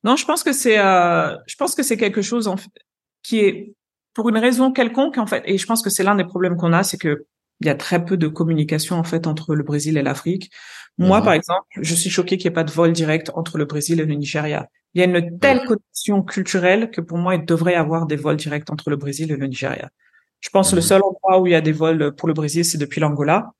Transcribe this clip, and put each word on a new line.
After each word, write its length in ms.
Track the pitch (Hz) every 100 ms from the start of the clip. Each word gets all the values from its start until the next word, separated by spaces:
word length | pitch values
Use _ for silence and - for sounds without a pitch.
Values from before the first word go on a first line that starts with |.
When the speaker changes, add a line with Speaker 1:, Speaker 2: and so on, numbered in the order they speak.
Speaker 1:
Non, 120 | 214 269
je 100 | -
pense 180 | 320
que 100 | -
c'est, 260 | 269 240 214
euh... 560 | 196 185 175 170 151 - -
je 80 | -
pense 200 | 269 -
que 80 |
c'est 140 | 269 220
quelque 240 | 214 202
chose, 260 | 196 240 208
en 100 | 190
fait, 120 | - _ _ _ _ _
qui 160 | - 226
est, 340 | 202 - 220 - _ _ _
pour 160 | - 226
une 80 | 220
raison 340 | 240 247 262
quelconque, 460 | 262 240 233 294 277
en 100 | 214
fait, 160 | - -
et 120 | 196
je 80 | -
pense 140 | 226
que 80 | 208
c'est 140 | -
l'un 120 | 190 202
des 80 |
problèmes 320 | 180 185 180 175
qu'on 160 | 175
a, 100 | 170
c'est 140 | 196 -
que 280 | 165 151 - _ _ _
il 60 | 156
y 20 |
a 40 | 139
très 300 | - 175 170
peu 120 | 185
de 100 | 156
communication, 720 | 156 165 160 151 156 156 175
en 60 |
fait, 220 | 165 165 165
entre 300 | 156 156 151
le 80 |
Brésil 340 | 143 147 143 156
et 60 |
l'Afrique. 480 | 139 139 - 185 - - - - - -
Moi, 200 | 180 202
Speaker 2:
Mhm. 60 | 214
Speaker 1:
par 80 |
exemple, 320 | 160 - 180 - -
je 140 | 156 170
suis 140 | 190
choquée 260 | 185 180 190
qu'il 100 | 180
n'y 60 |
ait 20 | 170
pas 80 |
de 80 | 156
vol 200 | 156 170
direct 380 | 165 156 160 160
entre 240 | - 165 160
le 80 | 147
Brésil 340 | 151 147 165
et 60 | 156
le 80 |
Nigeria. 540 | 147 143 151 151 147 - _ _
Il 60 | 175
y 40 |
a 20 | 180
une 340 | 180 170 170
telle 220 | 277 254
Speaker 2:
Mhm. 40 | 254
Speaker 1:
connexion 560 | 214 _ - - 202
culturelle 680 | 180 - 185 190 180 202 226
que 100 | 220
pour 160 | 170 170
moi, 160 | 180 185
il 100 | 160
devrait 280 | 165 165
y 20 | 175
avoir 300 | 151 165 165
des 100 | 151
vols 220 | 147 151
directs 320 | 151 147 151
entre 220 | 151 -
le 40 | 147
Brésil 360 | 143 139 160
et 40 | 143
le 100 | 135
Nigeria. 420 | 131 135 131 - _ _ _ _ _
Je 100 | -
pense 180 | 196 190
que 60 | 185
le 60 |
Speaker 2:
Mhm. 60 | 170
Speaker 1:
seul 140 | 196
endroit 360 | 196 185 190 185
où 60 | 185
il 60 |
y 20 | 160
a 60 |
des 100 | 156
vols 420 | 156 160 160 147 147
pour 120 | 165
le 80 | 156
Brésil, 280 | 151 156
c'est 140 | 170 165
depuis 220 | 143 -
l'Angola. 500 | 151 147 147 180 226 _